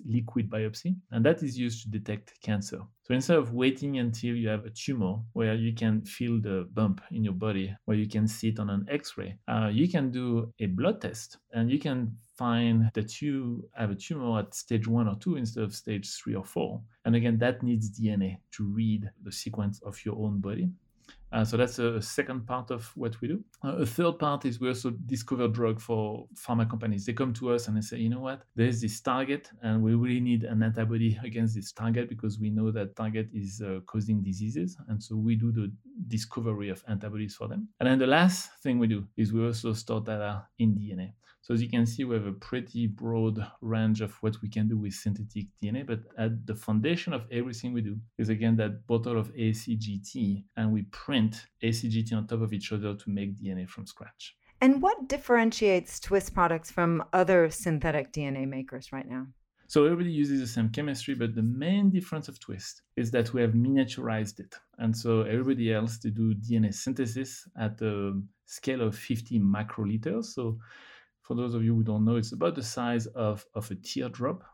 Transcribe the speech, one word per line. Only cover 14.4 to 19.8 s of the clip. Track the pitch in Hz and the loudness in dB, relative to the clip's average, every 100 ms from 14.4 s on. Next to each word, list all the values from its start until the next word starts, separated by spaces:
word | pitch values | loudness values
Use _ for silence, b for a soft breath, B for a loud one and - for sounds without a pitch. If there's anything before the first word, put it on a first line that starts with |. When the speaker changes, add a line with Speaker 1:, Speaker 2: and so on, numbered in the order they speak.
| 98 | -2
Speaker 1:
stage | - - 113 110 | -8 -2 -2 2
one | 117 113 | 2 2
or | 98 | 0
two | 185 160 | -2 -2
instead | 113 117 | -2 -4
of | 104 | -4
stage | 104 - 104 95 | -6 -4 -4 -6
three | - - 101 | -8 -6 -6
or | |
four. | - - - 117 b b 117 | -4 -2 -2 -4 b b 2
And | 117 | 4
again, | 117 110 | 4 4
that | 120 123 | 2 2
needs | 120 117 107 | 0 0 -2
D | 101 110 | -2 0
N | 104 | 2
A | 95 95 _ | 0 -4 _
to | - 104 | -6 -2
read | 107 113 107 104 - | 0 0 0 -2 -10
the | 101 | -12
sequence | - - 110 101 101 | -10 -6 -2 -2 -4